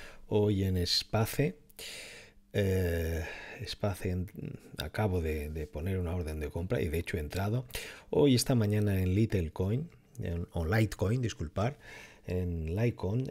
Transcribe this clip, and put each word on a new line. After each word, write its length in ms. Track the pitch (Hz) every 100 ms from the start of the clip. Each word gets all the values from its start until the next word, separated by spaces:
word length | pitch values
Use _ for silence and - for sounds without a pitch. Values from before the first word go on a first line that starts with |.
| - - -
hoy 340 | 107 104 98
en 140 | 95 92
Space. 800 | 87 - - 107 110 - 160 - - - - - - - - - -
Eh, 720 | - 95 92 87 85 80 80 82 - - -
Space 480 | 98 - 104 92 95
en-, 200 | 90 90 - - - - -
acabo 420 | - - 107 92
de, 280 | 80 78 73
de 180 | 78 76
poner 320 | 73 87 95
una 160 | 85
orden 240 | 90 78 78
de 120 | 73
compra 300 | 85 92 76
y 60 | 62
de 100 | 82
hecho 180 | - 82
he 40 |
entrado. 460 | 73 92 101 120 - - - - -
Hoy, 260 | - 143 123
esta 180 | -
mañana 480 | 123 104 107 104 95
en 140 | 92 95
Littlecoin, 720 | 110 95 78 - 95 123 165 - _ -
en, 260 | 95 85 -
o 120 | 90
Litecoin, 560 | 80 107 110 - 95 127
disculpar, 580 | 113 - 76 95 117 - - - - - -
en 500 | 90 90 85 80 95
Litecoin, 500 | 120 - 92 117 131